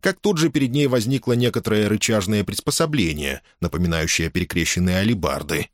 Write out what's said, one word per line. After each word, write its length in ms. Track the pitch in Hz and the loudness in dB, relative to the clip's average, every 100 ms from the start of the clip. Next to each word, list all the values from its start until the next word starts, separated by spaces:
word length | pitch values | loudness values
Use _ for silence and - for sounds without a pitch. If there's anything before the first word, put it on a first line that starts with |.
как 180 | - 190 | -2 0
тут 200 | 208 175 | 0 2
же 100 | 160 | 2
перед 220 | 151 135 | 2 0
ней 160 | 131 143 | 2 2
возникло 480 | 127 110 135 - | 2 0 -2 0
некоторое 540 | 120 123 117 - 107 104 | 2 2 0 0 0 2
рычажное 540 | 107 - 110 95 107 | 0 2 0 2 0
приспособление, 1000 | 95 98 - - 160 147 98 151 69 67 _ _ | 0 -4 -4 -2 0 2 0 -2 -6 -6 _ _
напоминающее 680 | 87 80 87 82 80 - 82 | -4 0 0 2 0 0 0
перекрещенные 680 | 90 90 87 80 - 90 92 | -2 -2 -2 -2 0 0 2
алебарды. 720 | 104 117 80 69 73 80 - | 0 0 -2 -4 -4 -6 -6